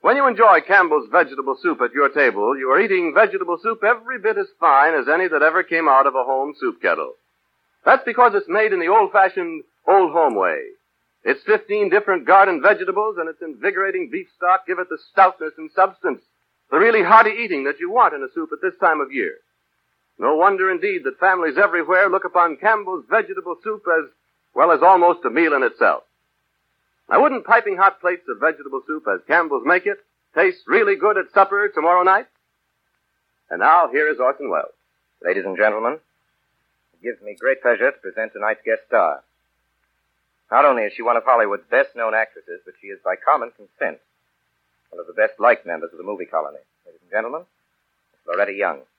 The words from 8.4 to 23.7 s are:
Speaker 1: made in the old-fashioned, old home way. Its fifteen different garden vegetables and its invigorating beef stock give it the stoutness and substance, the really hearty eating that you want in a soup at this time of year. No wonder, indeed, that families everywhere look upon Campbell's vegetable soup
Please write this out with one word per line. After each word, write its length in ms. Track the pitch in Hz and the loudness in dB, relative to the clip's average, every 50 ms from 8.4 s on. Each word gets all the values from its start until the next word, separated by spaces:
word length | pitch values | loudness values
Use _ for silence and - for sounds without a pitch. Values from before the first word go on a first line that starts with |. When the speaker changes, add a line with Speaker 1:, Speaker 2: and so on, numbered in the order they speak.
| - - | -4 -2
Speaker 1:
made 240 | 175 214 220 220 190 | -2 -2 0 0 -2
in 60 | 175 | -2
the 80 | 165 165 | 0 2
old-fashioned, 760 | 202 220 202 - - 208 190 185 - 190 175 165 165 156 - _ _ _ _ | 2 2 2 2 2 2 2 2 0 -6 -8 -8 -10 -12 -16 _ _ _ _
old 240 | 160 185 196 185 160 | 2 4 4 4 2
home 240 | 147 170 160 139 113 | 2 2 2 2 2
way. 240 | 98 92 87 78 71 62 53 - _ _ _ _ _ _ _ _ _ _ | 0 0 0 -2 -4 -8 -12 -20 _ _ _ _ _ _ _ _ _ _
Its 200 | - 139 139 _ | -4 -4 -4 _
fifteen 440 | 196 214 208 214 - 202 214 202 185 | -2 -2 -2 0 -4 -4 -2 0 0
different 360 | 170 208 208 202 190 170 123 | 0 0 0 0 -4 -2 2
garden 340 | 135 185 196 196 196 180 147 | 4 6 6 6 4 0 0
vegetables 540 | 135 196 208 - 185 185 185 196 214 220 202 | 2 0 0 2 -2 -4 -4 -2 -4 -4 -4
and 120 | 180 160 160 | -6 -8 -10
its 120 | 156 _ | -10 _
invigorating 680 | 170 160 139 104 - 202 196 185 196 196 190 185 175 120 | -14 -16 -14 -6 -6 -4 -4 -2 -4 -4 -4 -6 -8 -8
beef 160 | 127 196 180 _ _ | -10 -12 -12 _ _
stock 320 | _ 180 180 185 185 - | _ 0 0 0 0 0
give 120 | - 185 175 | -6 -6 -6
it 100 | 180 180 | -6 _
the 80 | 165 147 _ _ | -10 -14 _ _
stoutness 420 | _ 196 190 185 185 _ 160 156 _ | _ 4 4 4 2 _ -12 -12 _
and 140 | - 160 156 | -12 -18 -8
substance, 500 | _ 190 190 190 190 _ - 170 127 - _ _ _ _ _ _ _ _ _ _ | _ 0 0 0 0 _ -6 -6 -6 -6 _ _ _ _ _ _ _ _ _ _
the 100 | 135 160 | 0 2
really 240 | 202 233 226 220 185 | 2 4 2 2 4
hearty 260 | 175 214 220 226 220 | 6 6 6 6 4
eating 340 | 208 226 233 202 175 139 135 | 0 -4 -6 -6 -6 -4 -4
that 140 | 143 151 - | -6 -6 -6
you 100 | 170 175 | -8 -4
want 220 | 208 254 226 175 151 | 2 2 2 2 0
in 100 | 139 135 | -4 -10
a 100 | 131 _ | -10 _
soup 160 | 170 160 - | -10 -10 -10
at 80 | - 139 | -10 -6
this 160 | 170 185 175 _ | -6 -8 -4 _
time 180 | 190 170 160 147 | 0 0 0 0
of 120 | 143 131 | -4 -6
year. 240 | 139 127 101 82 - - _ _ _ _ _ _ _ _ _ _ _ _ _ _ _ - | -4 -6 -6 -6 -8 -12 _ _ _ _ _ _ _ _ _ _ _ _ _ _ _ -4
No 160 | 101 131 156 | -2 -2 0
wonder, 340 | 156 175 202 196 185 190 190 | 2 2 2 2 2 -2 -2
indeed, 320 | 185 170 170 208 190 175 131 | -2 -2 -4 -4 -4 -4 -6
that 140 | 131 127 _ | -8 -6 _
families 380 | 180 190 185 180 165 160 131 | 0 0 0 0 -2 -4 0
everywhere 520 | 165 202 202 165 170 156 147 185 180 202 190 | 0 0 0 0 -4 -2 0 2 2 2 2
look 160 | 180 190 185 | 0 -2 -4
upon 320 | 175 - 180 170 165 156 | -2 0 0 0 0 -2
Campbell's 480 | - - 214 220 214 202 180 185 156 - _ | -2 0 0 0 0 -4 -8 -10 -10 -6 _
vegetable 460 | - 226 214 - 196 - - 175 165 _ _ | -2 -2 -2 -4 -10 -12 -10 -10 -12 _ _
soup 200 | 214 | -12